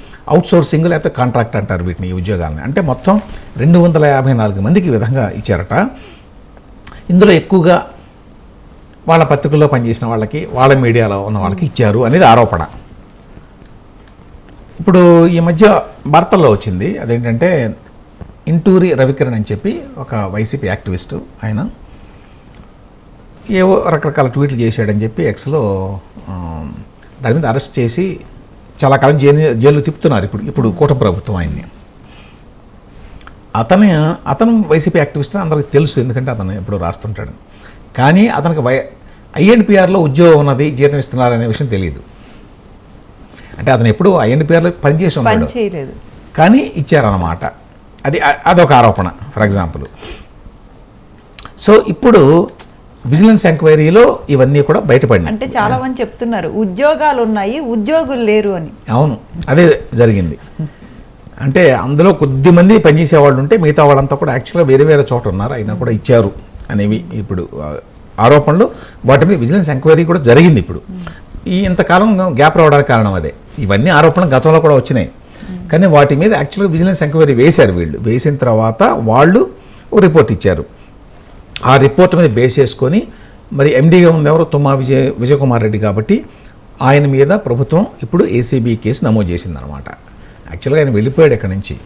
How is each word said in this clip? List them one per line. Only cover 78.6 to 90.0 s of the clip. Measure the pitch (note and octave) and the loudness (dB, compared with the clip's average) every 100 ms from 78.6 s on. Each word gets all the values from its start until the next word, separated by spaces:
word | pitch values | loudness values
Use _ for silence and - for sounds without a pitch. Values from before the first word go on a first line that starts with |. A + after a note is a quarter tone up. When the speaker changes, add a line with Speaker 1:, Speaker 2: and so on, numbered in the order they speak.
| A2+ A2+ | 0 0
Speaker 1:
వాళ్ళు | A3 - A2+ A#2 D#3 G#3 F#4 - - - - | 0 0 0 2 4 4 0 -6 -20 -20 -4
ఓ | G#3+ | 2
రిపోర్ట్ | F#3 D#3 A2+ | 2 4 2
ఇచ్చారు. | G2+ G2+ D#2+ - - - - - - - - - - - | 0 -2 -4 -6 -16 -20 -20 -20 -20 -20 -20 -20 -8 2
ఆ | C3+ | 4
రిపోర్ట్ | C3+ - F3+ E3 | 2 2 2 4
మీద | E3 | 2
బేస్ | A2 B2+ B2+ | 2 0 2
చేసుకొని, | B2+ - B2+ F#3+ - - - - - | -2 -2 -2 -2 -4 -14 -20 -20 -10
మరి | C#3 C#3+ | -2 0
ఎండీగా | B2+ D#3+ F3+ F3 | 2 4 4 4
ఉంది | E3 D3 | 4 2
ఎవరు? | D#3+ | 0
తుమ్మా | D#3+ D3 C#3+ | 0 0 0
విజయ్, | C#3 B2+ C3+ C3+ - | 0 0 0 0 -2
విజయకుమార్ | A#2+ C#3 C3+ A#2 | 0 0 2 0
రెడ్డి | A2 G#2+ | 0 -2
కాబట్టి | G#2 G2+ A2 G#3+ - - - - - - | -2 -2 -2 -2 -4 -20 -20 -20 -20 -4
ఆయన | C3 C#3+ C#3+ | 0 2 2
మీద | C3+ C#3 | 2 2
ప్రభుత్వం | G#3 C#3+ A#2+ C3+ D#3+ A3 - | 0 -2 -4 -2 -2 -2 -6
ఇప్పుడు | A#2 F3 - | -6 -2 0
ఏసీబీ | A#2+ A#2 C3+ A#2 A2+ | -2 -2 -2 -2 -4
కేసు | C3 B2+ B2+ | -4 -4 -2
నమోదు | A2 F#2 | -2 -2
చేసిందనమాట. | F2 F#2 D2+ C2 C#2 C#2 - | -6 -8 -12 -14 -14 -16 -20